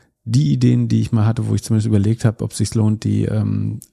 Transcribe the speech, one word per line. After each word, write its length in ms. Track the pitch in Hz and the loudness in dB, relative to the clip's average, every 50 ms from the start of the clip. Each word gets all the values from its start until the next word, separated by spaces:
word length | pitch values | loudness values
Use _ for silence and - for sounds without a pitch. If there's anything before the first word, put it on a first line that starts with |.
| _ _ _ _ - | _ _ _ _ -6
die 260 | 113 110 135 151 143 | 0 0 2 2 2
Ideen, 380 | 139 127 120 123 120 123 120 113 | 2 2 2 2 2 2 2 0
die 120 | 113 113 | 0 0
ich 100 | 110 - | 0 0
mal 140 | 117 110 107 | 0 2 2
hatte, 220 | 113 110 110 110 | 2 0 0 -2
wo 80 | 107 107 | -2 -2
ich 80 | 104 - | -2 0
zumindest 240 | - 113 110 107 | 0 0 0 2
überlegt 380 | 113 107 101 98 104 117 - - | 2 2 2 2 2 0 0 0
habe, 180 | 113 107 - 107 | 0 0 -2 -6
ob 80 | 107 | -6
es 60 | - | -4
sich 180 | - 110 - - | -4 -4 -2 0
lohnt, 280 | 117 107 107 107 107 - | 0 0 0 0 -2 -2
die, 200 | 104 104 104 104 | -2 -2 0 -2
ähm, 540 | - 107 110 104 104 104 104 104 107 107 - - - | -2 -2 -2 -2 -2 -2 -2 -4 -4 -6 -8 -12 -18